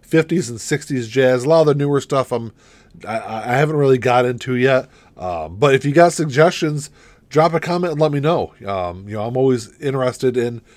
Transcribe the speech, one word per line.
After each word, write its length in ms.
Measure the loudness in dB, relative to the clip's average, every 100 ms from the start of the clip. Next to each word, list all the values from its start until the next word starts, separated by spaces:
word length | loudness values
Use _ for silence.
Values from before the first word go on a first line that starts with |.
fifties 480 | _ 0 2 -2 -4
and 120 | -10
sixties 480 | -6 -6 -4 -6 -2
jazz. 340 | 2 2 2
A 60 | 2
lot 120 | 4
of 60 | 4
the 80 | 2
newer 240 | 0 -2
stuff 320 | 0 -2 -2
I'm, 220 | -6 -8 -16 _ _ _ -18 -8
I, 120 | -8
I 380 | -6 -8 -2 0
haven't 180 | 0 2
really 220 | 4 4
got 260 | 4 2
into 320 | 2 -2 -4 0
yet. 320 | 2 2 -2 _ _ -12
Um, 400 | -8 -8 -8 0
but 180 | 2 2
if 80 |
you 80 | 2
got 220 | 4 4
suggestions, 760 | 4 -2 4 2 2 -4 -4 -8 _ -20 _ _
drop 260 | 0 2
a 60 | 0
comment 320 | -4 -4 -4
and 80 | 0
let 140 | 0
me 80 | 0
know. 320 | 0 -2 -4 _ -8
Um, 440 | -4 -6 -8 -12
you 60 | -8
know, 80 |
I'm 120 | -4 0
always 420 | 0 0 -4 _
interested 580 | -6 -2 -2 0 -2 0
in 240 | -4 -6 _